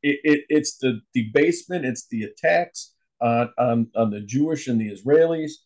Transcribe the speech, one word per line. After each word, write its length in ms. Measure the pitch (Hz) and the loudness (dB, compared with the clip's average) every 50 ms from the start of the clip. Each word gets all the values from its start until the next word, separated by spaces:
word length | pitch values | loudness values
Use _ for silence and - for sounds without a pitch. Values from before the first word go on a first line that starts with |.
| - | 0
It, 160 | 147 139 - - | -2 -2 0 2
it, 220 | 151 147 147 - _ | 2 2 2 2 _
it's 280 | 156 151 147 - - - | 0 0 0 0 -8 -2
the 220 | 135 131 120 107 - _ _ | -2 -2 -2 -2 -8 _ _
debasement, 720 | 131 113 110 110 147 147 170 170 170 - _ 180 175 143 | -4 -4 2 2 2 4 4 2 -2 -4 _ -6 -4 -4
it's 220 | 127 117 - - _ 123 | -4 -6 -8 -10 _ -6
the 100 | 113 214 | -6 -6
attacks 720 | - - - - 160 170 170 175 170 _ - - _ _ _ _ _ _ _ | -8 -10 -4 -2 0 2 2 0 -2 _ -18 -18 _ _ _ _ _ _ _
on, 320 | 120 117 117 120 120 117 _ - | 0 0 2 2 0 -2 _ -2
on, 320 | 123 123 117 117 117 117 _ | 0 2 2 0 0 -2 _
on 140 | 113 113 110 | 0 0 0
the 100 | 104 104 | -2 -6
Jewish 480 | 104 101 117 135 147 160 160 151 - 131 | -10 -4 -2 -2 0 0 -2 -4 -4 -2
and 120 | 120 113 | -2 -2
the 80 | 110 104 | -2 -2
Israelis. 640 | 101 92 101 127 143 160 165 165 165 160 156 151 156 - _ | -8 -8 -2 2 4 4 4 4 0 -4 -6 -8 -10 -14 _